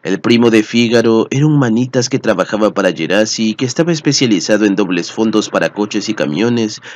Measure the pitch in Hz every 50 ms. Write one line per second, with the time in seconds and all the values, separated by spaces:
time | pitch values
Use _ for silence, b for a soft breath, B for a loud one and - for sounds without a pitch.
0 | _ - 95 - - - 120 117 120 117 113 110 107 - - 117 120 113 117 117
1 | 113 117 113 113 - - - 135 147 156 151 143 131 117 110 117 127 127 127 131
2 | 123 - - 127 - 117 104 90 90 - - 104 110 101 82 98 98 92 85 76
3 | 80 76 90 104 110 107 - - 110 110 107 - 135 123 - - 165 170 170 147
4 | - 151 143 - 139 120 104 85 - - 107 101 110 104 98 90 101 87 92 85
5 | 85 - - - 113 113 107 107 101 - - 98 82 80 - 101 104 104 - 104
6 | 98 - - - 76 71 73 82 110 120 120 117 110 107 - - B B B